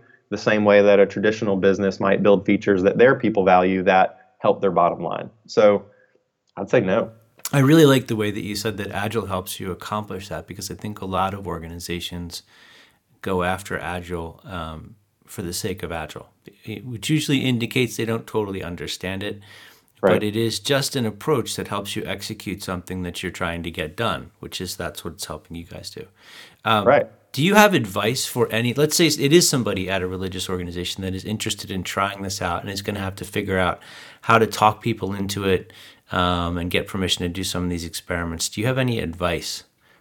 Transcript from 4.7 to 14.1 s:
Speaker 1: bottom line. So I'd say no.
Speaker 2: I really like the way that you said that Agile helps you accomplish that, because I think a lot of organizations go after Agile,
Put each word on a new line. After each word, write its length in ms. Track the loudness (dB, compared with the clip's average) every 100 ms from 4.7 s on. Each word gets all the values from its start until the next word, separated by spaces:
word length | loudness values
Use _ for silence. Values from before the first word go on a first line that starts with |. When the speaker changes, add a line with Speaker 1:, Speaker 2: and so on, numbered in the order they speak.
Speaker 1:
bottom 300 | 4 2 2
line. 280 | -4 -8 -10 -16 -4
So 400 | 4 6 4 0 _ _ _ _ _ _ -12
I'd 120 | 0
say 120 | 2
no. 320 | 2 2 0 -8 _ _ -2
Speaker 2:
I 80 | 2
really 260 | 6 8 8
like 220 | 6 2
the 80 | -2
way 140 | -2
that 100 | -4
you 120 | -6 -4
said 200 | -4 -4
that 120 | -6
Agile 360 | -4 -4 -4 -4
helps 320 | -4 -6 -8
you 100 | -8
accomplish 580 | -8 -6 -6 -6 -10 -10
that, 180 | -10 -10
because 200 | -12 -12
I 40 |
think 260 | -10 -10 -10
a 60 | -4
lot 260 | -2 -2
of 140 | -4 -8
organizations 960 | -10 -10 -12 -8 -8 -8 -10 -10 -12 -16 _ -20 -20 _ _ _ _
go 200 | -4 -2
after 340 | -2 -4 -6 -8
Agile, 600 | -6 -8 -8